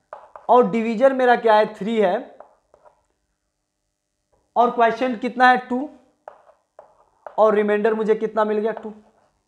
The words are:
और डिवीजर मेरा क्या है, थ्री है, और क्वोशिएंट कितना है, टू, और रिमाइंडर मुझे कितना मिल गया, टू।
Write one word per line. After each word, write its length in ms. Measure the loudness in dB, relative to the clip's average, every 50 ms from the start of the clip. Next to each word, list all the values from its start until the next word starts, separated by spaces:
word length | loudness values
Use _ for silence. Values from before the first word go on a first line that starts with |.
| _ _ -20 -20 -20 _ -20 -10 0 2
और 200 | 4 4 4 2
डिवीजर 440 | 0 -4 -4 -4 0 2 2 2 2
मेरा 220 | 2 2 2 2
क्या 180 | 2 2 4 4
है, 180 | 4 2 0 -4
थ्री 220 | -8 -8 -4 -2
है, 400 | 0 0 0 0 -2 -6 -10 -18 -20 -20 _ _ _ _ _ _ _ _ _ _ _ _ _ _ _ _ _ _ _ _ _ _ _ _ _ _ _ _ _ _ _ _ _ _ _ _ _ _ _ _ _ _
और 160 | 0 0 0
क्वोशिएंट 480 | 2 0 0 0 0 -2 -4 -6 -6 -6
कितना 280 | -8 -8 -2 2 2 4
है, 80 | 4 2
टू, 300 | -2 -6 -8 -8 -8 -10 -14 _ _ _ _ _ _ -20 -20 _ _ _ _ _ _ _ _ -20 -20 _ _ _ _ _ _ _ _ -8 0
और 180 | 2 2 2 2
रिमाइंडर 380 | 2 0 0 0 0 0 -2 -2
मुझे 220 | -2 -2 -2 -2
कितना 280 | -2 -4 -4 -4 -4 -2
मिल 120 | -2 -2
गया, 140 | -4 -4 -6 -6
टू। 200 | -8 -12 -16 -18 -20 _ _ _ _ _ _ _ _ _